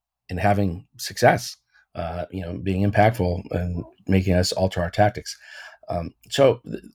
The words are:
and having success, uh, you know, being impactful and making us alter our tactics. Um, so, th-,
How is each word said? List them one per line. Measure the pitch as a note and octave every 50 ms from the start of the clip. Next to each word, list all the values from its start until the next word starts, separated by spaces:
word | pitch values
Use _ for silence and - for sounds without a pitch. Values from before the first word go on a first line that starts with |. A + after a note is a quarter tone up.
| _ _ _ _ _ -
and | F#2 -
having | G#2+ G2+ G2+ G2+ G2+ F#2 E2+ G2 - _ _
success, | - - - - - A#2+ B2+ F#3 - - - - - _ _ _ _ _ _ _
uh, | F2+ E2+ E2 E2+ F2 F2 -
you | F#2 F#2
know, | F2 F2 F2
being | - - F#2+ F#2 F#2 G2+ G#2
impactful | - G2+ G#2 A2+ A#2 - F2+ F2 F2 F2+ - -
and | - F2 F2 F2 F2 F2 - - _ _ _
making | - F#2+ F#2+ F#2 F#2+
us | F2+ F2+ F2+ -
alter | - - F#2 F#2 - F2+
our | E2+ E2+
tactics. | - - G#2 G#2 - - - - - - - - - - - - - _ - -
Um, | - E2+ E2 D#2+ - _ _ -
so, | - C#3 C#3 B2+ - - -
th-, | - - - - - _